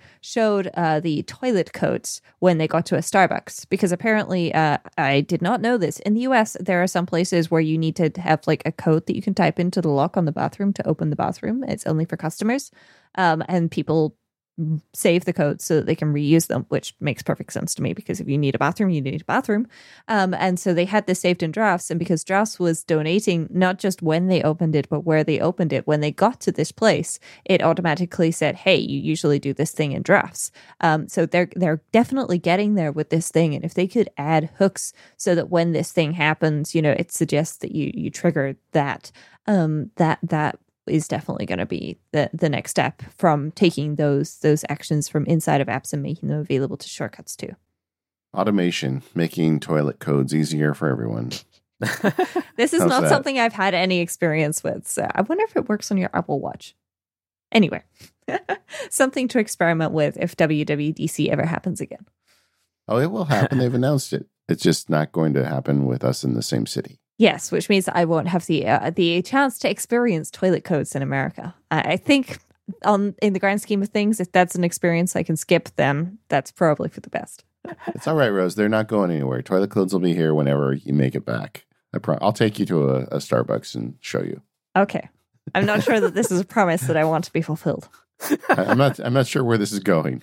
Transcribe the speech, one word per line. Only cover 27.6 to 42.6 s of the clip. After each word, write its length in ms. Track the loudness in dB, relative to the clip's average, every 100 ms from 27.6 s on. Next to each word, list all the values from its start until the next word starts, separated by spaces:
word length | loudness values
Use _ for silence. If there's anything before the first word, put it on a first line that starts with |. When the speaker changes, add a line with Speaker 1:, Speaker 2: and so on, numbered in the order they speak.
Speaker 1:
automatically 720 | 4 2 0 0 -2 2 2
said, 240 | 2 -2 0
"Hey, 220 | 2 2
you 200 | 2 -4
usually 400 | -2 0 2 2
do 160 | 0
this 160 | -4 -4
thing 220 | -2 -4
in 100 | -2
Drafts." 480 | 2 2 0 -8 -12 -12 -20 -2
Um, 260 | 0 2 -2
so 180 | -2
they're, 260 | 0 2 0
they're 260 | 0 0 -2 _
definitely 460 | 2 2 0 -2 0
getting 360 | 2 2 2
there 160 | 0 0
with 200 | -2 -2
this 200 | -2 0
thing, 240 | 2 2
and 100 | 0
if 100 | -4
they 120 | -2 0
could 240 | 0 0 -2
add 320 | 0 2 0 0
hooks 340 | 0 0 -12 -14 -20 -6
so 200 | 0 0
that 140 | 2
when 200 | 0 2
this 220 | 0 -2
thing 220 | 0 0
happens, 600 | 2 0 2 0 0 -2
you 80 | 0
know, 140 | 2 2
it 140 | -2
suggests 460 | -2 0 0 -2 -6
that 180 | -8 -4
you, 160 | -4
you 160 | -6 -8
trigger 460 | -2 0 0 -2 -6 _
that, 400 | 0 0 -4 -12 -20 -20 _ 0
um, 460 | 2 2 -2 -4 0
that, 200 | 2 2
that 340 | -2 0 -2 -4 _ _ -2
is 200 | 0 0
definitely 380 | -6 -6 -6
gonna 220 | -4 -4 -4
be 320 | -6 -8 -12 _
the, 180 | -2 -2
the 160 | 0 -2
next 220 | -2